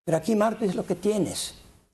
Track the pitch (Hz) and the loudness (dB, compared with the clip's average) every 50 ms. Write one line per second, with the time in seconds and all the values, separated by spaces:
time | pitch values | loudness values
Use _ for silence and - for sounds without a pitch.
0 | - - 165 - - 220 226 208 208 226 220 220 233 190 175 - 180 - 185 - | -4 0 0 0 2 2 2 4 4 2 2 0 -2 -2 0 -2 -2 -2 -4 0
1 | - 208 214 208 165 104 - - - - - - - - - - _ _ | 0 0 2 2 0 0 -2 -6 -8 -8 -10 -16 -20 -20 -20 -20 _ _